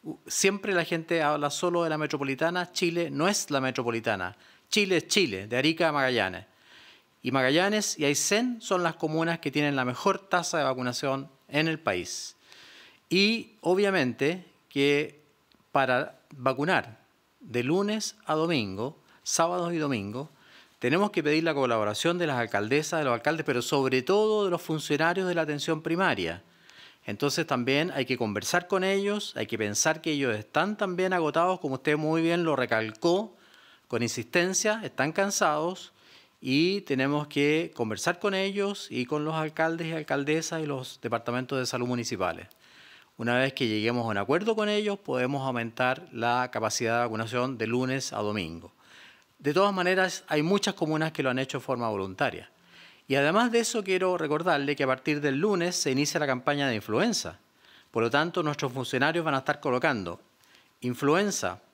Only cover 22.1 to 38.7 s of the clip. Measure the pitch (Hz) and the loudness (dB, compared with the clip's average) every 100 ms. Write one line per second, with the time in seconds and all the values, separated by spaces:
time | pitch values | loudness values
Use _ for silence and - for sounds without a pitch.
22.1 | 175 165 127 113 101 107 139 151 165 135 | 0 0 0 0 0 2 0 0 0 0
23.1 | 120 147 160 156 123 120 147 131 127 127 | 2 0 0 0 -2 0 2 2 2 4
24.1 | 202 214 214 196 170 - 156 - 147 165 | 2 4 2 0 -2 -2 -4 0 2 2
25.1 | 185 185 175 156 147 156 156 160 165 185 | 2 0 0 -2 -2 -2 -2 -2 0 2
26.1 | 104 82 85 - _ - - - - - | 0 -2 -6 -14 _ -20 -20 -20 -14 -10
27.1 | 104 143 151 156 127 123 139 160 143 127 | -2 0 0 0 0 2 2 2 -2 -2
28.1 | 127 110 104 - 180 180 190 190 196 202 | -2 0 -2 0 -2 0 0 2 0 0
29.1 | 208 - - 110 - 104 101 160 160 165 | -4 -6 -6 -4 -2 -2 2 0 0 -2
30.1 | 147 135 107 107 147 185 208 196 180 185 | 0 0 -2 -2 0 0 -2 -4 0 0
31.1 | 185 156 165 180 185 143 131 - 151 156 | 2 0 2 2 0 -2 -2 0 2 2
32.1 | 160 165 170 165 135 120 113 110 107 170 | 2 2 2 0 0 2 0 0 0 2
33.1 | 180 220 - - - - - _ 120 117 | 2 0 -12 -20 -20 -20 -20 _ -2 -2
34.1 | - 113 180 180 185 214 220 190 - 139 | -4 -2 0 2 0 0 -2 -6 -2 0
35.1 | 160 196 196 175 151 165 185 - _ - | 2 0 2 2 2 -2 -4 -14 _ -20
36.1 | - _ _ - 135 175 196 - 131 135 | -20 _ _ 0 4 4 0 -2 0 2
37.1 | 147 147 147 143 156 165 - 113 104 - | 0 -2 0 2 2 -2 -4 -4 0 -2
38.1 | 175 208 190 196 202 196 | 0 -2 0 -2 -2 -4